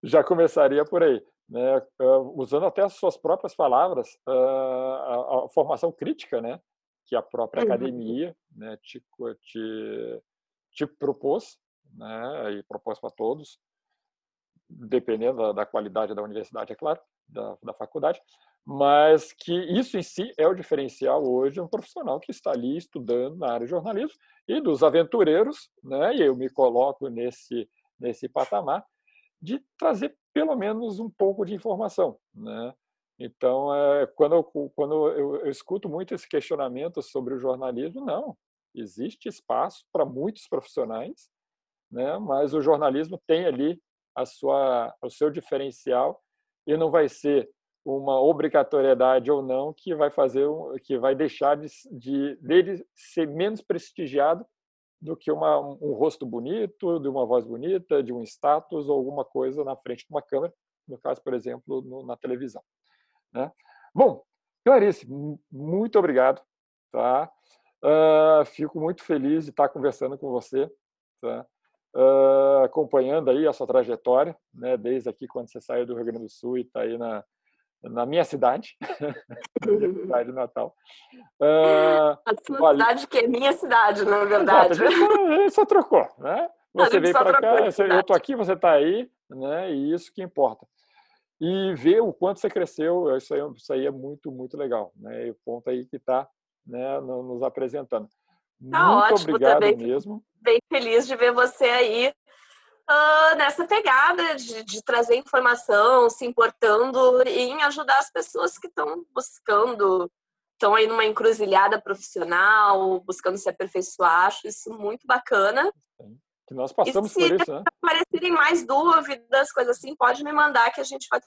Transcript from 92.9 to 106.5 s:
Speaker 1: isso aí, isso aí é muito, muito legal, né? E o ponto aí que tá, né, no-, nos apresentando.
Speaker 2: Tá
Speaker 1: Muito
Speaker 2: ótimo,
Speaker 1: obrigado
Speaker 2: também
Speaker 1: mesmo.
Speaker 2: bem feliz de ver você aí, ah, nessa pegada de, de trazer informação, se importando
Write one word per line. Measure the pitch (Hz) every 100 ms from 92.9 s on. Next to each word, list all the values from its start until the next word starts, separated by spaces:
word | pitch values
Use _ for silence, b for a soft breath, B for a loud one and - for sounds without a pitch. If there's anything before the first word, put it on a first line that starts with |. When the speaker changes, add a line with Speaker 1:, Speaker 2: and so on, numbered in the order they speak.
| 175 165 131
Speaker 1:
isso | -
aí, | 147 147 120
isso | _
aí | 135 139
é |
muito, | 135 135 147 131
muito | 131 127 147
legal, | 139 117 92 104
né? | 107 117 120
E |
o | 110 -
ponto | 120 120
aí | 127 127
que | 131
tá, | - 127 139 _ _ _ -
né, | 123 127 139
no-, | 135 127
nos | 127 123
apresentando. | 131 127 131 143 135 113 107 _ _ _ _ _ 131
Speaker 2:
Tá | 220 349
Speaker 1:
Muito | 226 208
Speaker 2:
ótimo, | 208 160
Speaker 1:
obrigado | 165 135 143
Speaker 2:
também | 208 -
Speaker 1:
mesmo. | 117 135 202 214 _ _
Speaker 2:
bem | - 233 -
feliz | 285 233 233 254
de | 254
ver | 247
você | 247 247 - 254
aí, | 240 247 226 254 - _ b b b b b -
ah, | 294 302 311 311 320
nessa | 285 294 339
pegada | 415 427 262 302 359 330 285
de, | 233 220
de | 220 208
trazer | - 240 233 240
informação, | 277 262 247 240 - 208 226 254 233
se | - 247
importando | 240 226